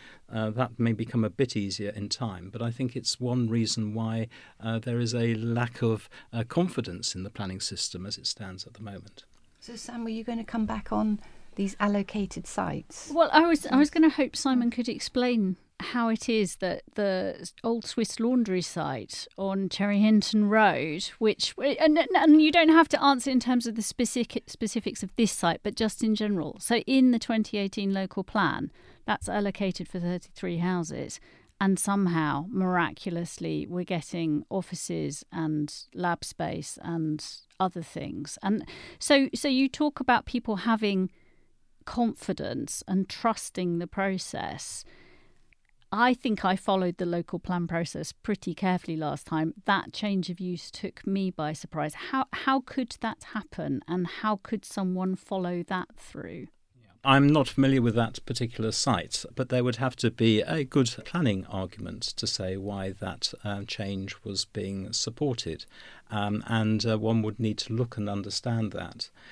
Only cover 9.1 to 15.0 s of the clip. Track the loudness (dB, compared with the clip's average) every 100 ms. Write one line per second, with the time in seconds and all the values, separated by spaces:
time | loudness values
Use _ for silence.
9.1 | -20 -20 _ _ _ -18 -14 -12 -8 -6
10.1 | -6 -6 -6 -4 -2 -2 -4 -2 0 2
11.1 | 0 -4 -18 -10 -4 -4 0 0 2 -2
12.1 | -4 -4 -6 -8 -4 -4 -4 -8 -14 -2
13.1 | 2 6 6 6 4 4 4 6 6 6
14.1 | 6 0 0 0 2 2 0 -2 -4